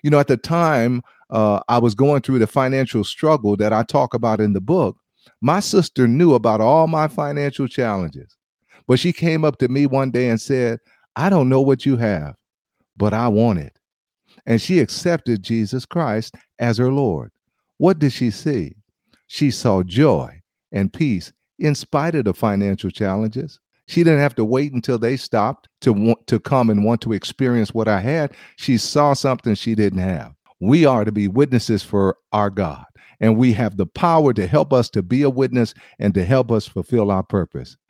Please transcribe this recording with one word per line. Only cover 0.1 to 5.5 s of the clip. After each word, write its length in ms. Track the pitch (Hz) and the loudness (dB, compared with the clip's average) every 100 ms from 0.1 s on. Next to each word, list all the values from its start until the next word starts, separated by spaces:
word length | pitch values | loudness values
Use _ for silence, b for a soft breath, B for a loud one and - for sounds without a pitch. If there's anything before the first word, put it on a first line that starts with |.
| 147 | 2
at 100 | 143 | 2
the 80 | 123 | -2
time, 680 | - 170 170 143 117 123 b b b | -2 0 0 0 0 -2 b b b
uh, 300 | 110 107 101 - | 0 2 0 0
I 100 | 120 | 2
was 160 | 117 | 2
going 300 | 101 139 143 | 2 2 2
through 160 | - 131 | 0 0
the 80 | 110 | 0
financial 560 | - 131 135 131 113 | 0 0 0 -2 -2
struggle 520 | 101 - 156 156 104 101 | -4 -2 0 2 2 0
that 140 | 107 | 2
I 120 | 110 | 0
talk 320 | 117 147 131 123 | 0 0 0 -2
about 260 | 113 110 | -2 0
in 120 | 107 | 0
the 80 | 98 | 0
book, 360 | 98 180 113 - _ _ b b | 0 0 0 -4 _ _ b b
my 180 | 123 | 0